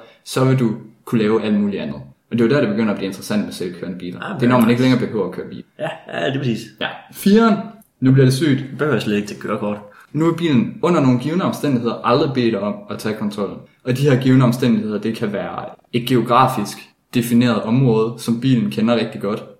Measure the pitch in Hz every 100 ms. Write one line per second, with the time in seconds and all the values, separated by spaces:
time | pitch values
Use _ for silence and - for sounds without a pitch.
0 | - _ - 135 131 131 113 107 - _
1 | - 117 107 110 107 104 101 92 78 71
2 | - - _ 120 113 143 113 104 110 92
3 | 95 - - 104 87 - 92 - 90 90
4 | 90 - - - 123 127 113 120 131 123
5 | 104 107 92 - - - - - 156 -
6 | - - - 139 127 107 - - - -
7 | - - 196 214 226 - - - _ _
8 | 131 135 131 131 156 135 - - 147 110
9 | 107 104 104 - - 104 104 104 - -
10 | - 143 165 165 170 123 - - 165 170
11 | 131 123 147 180 160 - 147 123 117 104
12 | 113 123 135 131 117 101 104 101 - 104
13 | 110 107 104 104 95 - - _ 123 127
14 | 143 127 131 131 123 110 127 107 107 104
15 | 113 110 107 98 87 - - - _ 120
16 | 123 123 110 120 131 113 101 - - _
17 | _ 127 117 117 123 107 107 120 135 110
18 | 113 131 - 117 135 120 104 110 113 117
19 | - 104 101 117 - -